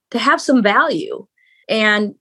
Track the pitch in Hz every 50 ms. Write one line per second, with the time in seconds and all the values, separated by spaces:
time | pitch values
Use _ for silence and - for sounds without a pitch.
0 | _ _ - 233 220 269 311 - - - 269 254 202 208 202 247 311 320 226 160
1 | - - - - - _ _ _ _ _ _ _ _ - 220 220 214 214 208 208
2 | 214 202 - _